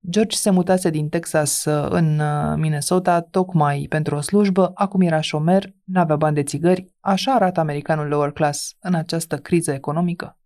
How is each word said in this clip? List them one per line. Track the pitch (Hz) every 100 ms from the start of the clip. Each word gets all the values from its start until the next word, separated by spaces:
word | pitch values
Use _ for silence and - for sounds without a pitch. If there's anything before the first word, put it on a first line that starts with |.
| 180
George | 190 220 -
se | 214
mutase | 185 175 185 185
din | 151 151
Texas, | 170 165 156 147 - -
uh, | 151 143
în, | 175 160 151
uh, | 151 147 151 151
Minnesota, | 156 147 147 180 185 170
tocmai | 170 190 185 180 147 143 143
pentru | 156 160 147
o |
slujbă, | 147 202 202 185 180
acum | 185 196 190
era | 180 156
șomer, | 156 151 156 190 196 _
n-avea | - 185 170 151
bani | 151 147
de |
țigări, | 143 143 170 185 190 _
așa | 196 190 -
arată | 262 185 180
americanul | 156 147 143 156 147
lower | 147 143
class | 143 151 143 - _
în | 180
această | 175 160 165 165 147
criză | - 175 165
economică. | 135 143 151 175 170 - _